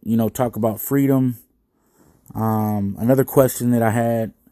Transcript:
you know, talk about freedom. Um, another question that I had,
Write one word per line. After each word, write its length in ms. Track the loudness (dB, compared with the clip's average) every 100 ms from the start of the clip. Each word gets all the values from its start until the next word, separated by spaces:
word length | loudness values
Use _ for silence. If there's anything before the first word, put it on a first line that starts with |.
you 160 | -4 0
know, 100 | 0
talk 260 | -2 -4
about 280 | 0 -2 -2
freedom. 540 | -2 0 2 2 2 -2 _ _ _ _ _ _ _ _ _
Um, 600 | -4 -2 0 -2 -2 -4 -4
another 260 | 0 2
question 460 | 2 2 2 2 0
that 120 | 2
I 80 | 2
had, 420 | 0 0 -2 -4 -8 _